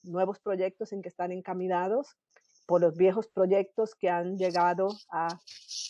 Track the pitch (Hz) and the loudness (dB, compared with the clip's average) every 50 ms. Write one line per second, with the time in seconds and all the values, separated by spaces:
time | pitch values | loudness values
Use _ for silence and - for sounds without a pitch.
0 | - 180 170 180 190 185 196 - - 208 196 185 185 190 - - 220 - 208 196 | -12 -6 -2 -2 -2 -2 -2 -4 -4 -4 -2 -2 -2 -4 -4 -6 -10 -10 -10 -10
1 | 185 180 - - 180 180 180 185 185 196 180 185 185 185 180 175 185 190 220 262 | -12 -10 -10 -8 -8 -6 -6 -8 -8 -8 -6 -4 -2 0 0 0 0 0 -2 -2
2 | 277 - _ _ _ _ _ _ _ _ _ _ _ - 175 175 175 165 151 170 | -2 -6 _ _ _ _ _ _ _ _ _ _ _ 2 4 4 4 4 4 6
3 | 185 190 185 220 214 - - 196 185 185 196 196 190 - _ - 220 214 - _ | 4 4 4 2 -2 -2 0 0 2 4 4 2 0 0 _ -4 -4 -4 -4 _
4 | - 180 175 175 175 180 196 190 185 185 170 175 175 175 175 180 190 196 214 208 | -2 0 0 0 -2 -4 -2 -2 -2 0 2 2 2 2 2 2 0 -2 -2 -6
5 | - - - - 165 170 170 175 _ - - - - - - - - | -12 -8 -6 -4 -4 -4 -6 -8 _ -20 -20 -20 -16 -14 -12 -10 -10